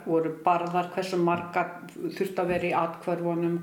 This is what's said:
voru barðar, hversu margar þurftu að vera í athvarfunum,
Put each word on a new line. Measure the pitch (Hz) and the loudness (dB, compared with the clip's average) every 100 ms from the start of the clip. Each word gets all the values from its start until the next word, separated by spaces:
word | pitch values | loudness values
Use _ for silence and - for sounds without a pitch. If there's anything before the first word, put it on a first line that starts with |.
| - | 0
voru | 165 160 - 180 | 2 2 0 2
barðar, | 175 170 180 175 | 2 2 -2 0
hversu | 190 180 180 | -4 -2 2
margar | 170 175 - 180 170 - - | 4 2 0 -2 -2 -6 -14
þurftu | - 170 - 190 - | -8 -6 -2 -2 0
að | 175 | 0
vera | 175 175 | 0 2
í | 151 | 2
athvarfunum, | 170 - 180 170 170 170 170 170 | 0 -2 -4 -2 0 0 0 0